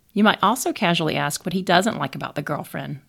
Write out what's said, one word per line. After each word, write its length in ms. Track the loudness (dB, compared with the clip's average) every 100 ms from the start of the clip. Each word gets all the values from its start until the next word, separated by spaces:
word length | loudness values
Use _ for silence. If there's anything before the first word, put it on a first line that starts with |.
| _
you 100 | 2
might 180 | 4 4
also 300 | 2 2 -2
casually 420 | 0 0 2 0
ask 300 | -2 -2 -4
what 80 | -4
he 100 | -4
doesn't 360 | 2 2 4 0
like 180 | -2 -4
about 180 | -8
the 80 | -8
girlfriend, 580 | -6 -6 -8 -10 -10 -10